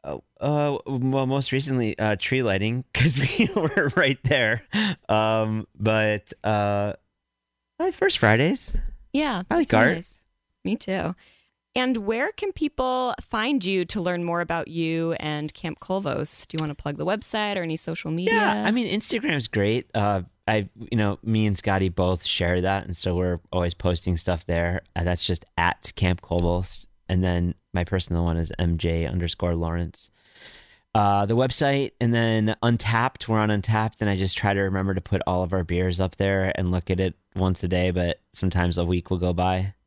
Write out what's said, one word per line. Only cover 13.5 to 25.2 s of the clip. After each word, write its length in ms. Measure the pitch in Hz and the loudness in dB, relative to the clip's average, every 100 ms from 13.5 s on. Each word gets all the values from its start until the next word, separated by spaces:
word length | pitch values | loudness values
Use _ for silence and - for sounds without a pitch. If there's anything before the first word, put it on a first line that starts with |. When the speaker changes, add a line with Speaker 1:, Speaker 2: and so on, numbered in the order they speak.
| 277 | 0
Speaker 2:
you 200 | 185 190 175 | 0 -2 -2
to 140 | 214 | -2
learn 220 | 175 175 | -2 -2
more 180 | 175 170 | -2 -2
about 280 | 170 170 - | -2 -4 -4
you 460 | 165 160 165 165 | -4 -2 0 -2
and 380 | 165 151 151 151 | -2 -4 -4 -6
Camp 260 | - 165 - | -8 -10 -10
Colvos? 680 | - 190 190 - 156 - - | -6 -4 -2 -4 -4 -8 -8
Do 100 | 160 | -6
you 60 | |
wanna 120 | 156 147 | -4 -6
plug 220 | 143 147 | -8 -4
the 60 | 160 | -2
website 500 | 208 - 220 208 202 | -2 -4 -4 -2 -2
or 60 | |
any 140 | 165 160 | -4 -4
social 340 | - 165 - | -6 -8 -4
media? 220 | 160 185 | -2 2
Speaker 1:
Yeah, 300 | 453 415 208 | 2 2 0
I 60 | 214 | 0
mean, 180 | 233 226 | 0 0
Instagram's 600 | 208 - 240 277 151 113 | -4 -2 -4 -2 -2 -2
great. 420 | 107 101 117 - | 0 2 0 -2
Uh, 280 | 113 101 98 90 _ - | -2 0 0 -4 _ 0
I, 220 | 107 101 - 113 | 0 0 -10 -4
you 40 | 117 | 0
know, 200 | 104 98 | 2 0
me 220 | - 110 107 | 0 2 2
and 100 | 95 | 0
Scotty 300 | - 95 95 | 0 2 2
both 360 | 87 90 90 | 2 2 2
share 360 | - - 87 90 | -2 -2 2 2
that, 240 | 90 98 | 2 -2
and 120 | - 90 | -4 -6
so 200 | 95 90 | -2 0
we're 240 | 90 85 _ | 0 -2 _
always 240 | 90 87 | -2 0
posting 420 | - 92 87 - 87 | 0 0 0 0 -2
stuff 280 | - 87 - | 0 -2 0
there. 360 | 85 87 90 - | 0 0 -2 -6
Uh, 80 | - | -2
that's 220 | 87 90 | 0 0